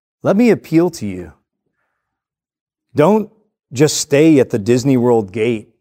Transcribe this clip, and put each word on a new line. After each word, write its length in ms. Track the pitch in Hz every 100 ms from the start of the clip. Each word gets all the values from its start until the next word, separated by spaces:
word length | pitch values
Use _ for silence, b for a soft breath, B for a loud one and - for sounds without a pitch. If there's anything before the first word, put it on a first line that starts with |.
| _ _
let 140 | 127 190
me 140 | 240
appeal 400 | 180 - 160 175
to 160 | 170 104
you. 260 | 92 87 _ _ _ _ _ _ _ _ _ _ _ _ _ _ _ _
Don't 380 | 123 151 214 202 _ _ _ _
just 240 | 123 147 -
stay 420 | - 139 160 147
at 120 | 120
the 80 | 117
Disney 380 | 101 123 127 127
World 360 | 123 117 101
gate 380 | 113 110 113 104 _